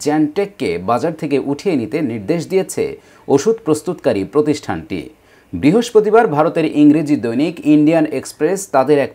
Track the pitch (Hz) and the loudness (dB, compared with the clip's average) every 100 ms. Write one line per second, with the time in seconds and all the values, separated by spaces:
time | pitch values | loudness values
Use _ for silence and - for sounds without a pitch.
0 | 147 156 151 170 196 - 110 85 92 117 | -2 0 0 -2 -6 -4 -4 -4 -2 -2
1 | 160 160 151 135 131 143 202 151 110 139 | -2 -4 -2 -2 -2 -4 -2 -2 -2 -4
2 | 147 113 95 165 131 190 185 - 87 - | -4 -4 -4 -4 -2 -2 -2 -4 -6 -6
3 | _ _ - 135 214 220 - 151 - 170 | _ _ 0 2 2 0 -2 -2 -4 -4
4 | 139 101 95 143 151 147 - 90 78 92 | -2 -2 0 0 0 -2 -4 -8 -8 -10
5 | 65 - _ _ _ 87 127 208 233 214 | -10 -18 _ _ _ -2 2 2 2 2
6 | 214 214 226 143 160 165 156 - 147 151 | 4 4 4 2 0 0 0 4 4 4
7 | 147 139 117 117 160 175 147 151 151 165 | 2 -2 -2 -2 -2 -2 0 2 4 2
8 | 156 131 - - 151 185 - 139 131 147 | 0 -4 -10 -4 -2 -2 -2 0 2 2
9 | 127 | 0